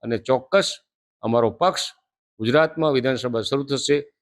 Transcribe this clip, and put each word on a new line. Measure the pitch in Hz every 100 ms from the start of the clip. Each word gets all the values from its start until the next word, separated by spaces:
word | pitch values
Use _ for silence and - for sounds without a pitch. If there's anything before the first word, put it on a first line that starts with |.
અને | 117 117
ચોક્કસ | - 131 127 196 - - _ _ _ _
અમારો | 113 117 117
પક્ષ | - 180 180 - - _ _ _ _
ગુજરાતમાં | 110 139 160 - 156
વિધાનસભા | 135 123 127 123 117
શરૂ | 107 139
થશે | 139 135 - 143 143 _